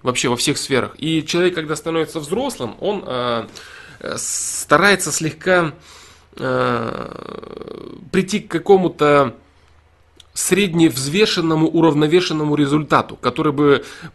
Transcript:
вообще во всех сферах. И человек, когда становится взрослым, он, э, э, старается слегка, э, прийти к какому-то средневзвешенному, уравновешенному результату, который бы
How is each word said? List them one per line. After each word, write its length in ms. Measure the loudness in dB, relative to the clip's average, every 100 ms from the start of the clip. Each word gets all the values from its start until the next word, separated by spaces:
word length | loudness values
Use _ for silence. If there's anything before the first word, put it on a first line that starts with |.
вообще 260 | -4 -2 -2
во 60 | 0
всех 220 | -2 -2
сферах. 380 | -2 -2 -2 -6
И 260 | -4 -4 -2
человек, 300 | 0 0 -2
когда 200 | -6 -6
становится 440 | -4 -4 -4 -6
взрослым, 560 | -6 -4 -4 -6 -10 -6
он, 240 | -6 -6 -6
э, 420 | -4 -2 -4 -6 -14 -20 -20 -20 -14
э, 140 | -10 -8
старается 920 | -6 -8 -8 -6 0 4 4 2 0
слегка, 640 | -4 -6 -4 0 2 0 -6 -20 -20 -20 -20 _ -8
э, 1600 | -4 0 0 -2 -4 -8 -10 -12 -14 -14 -14 -14 -14 -14 -16 -16 -2
прийти 280 | 0 0 -4
к 100 | -4
какому-то 880 | -4 4 4 4 2 4 6 4 -2 _ _ _ _ _ _ _ _ _
средневзвешенному, 1300 | -6 0 2 2 4 4 2 -2 2 2 2 0 2 2
уравновешенному 840 | 4 4 4 4 4 2 -2 0
результату, 600 | 2 2 2 2 2 0 -4
который 360 | -4 0 -2
бы 320 | 2 4 4 0 -16 -14